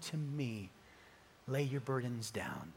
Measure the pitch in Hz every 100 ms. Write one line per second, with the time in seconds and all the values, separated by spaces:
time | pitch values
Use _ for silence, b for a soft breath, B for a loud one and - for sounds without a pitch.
0 | - 156 143 147 123 107 95 - B B
1 | B B B B - 135 139 139 123 131
2 | 123 120 107 98 95 - 78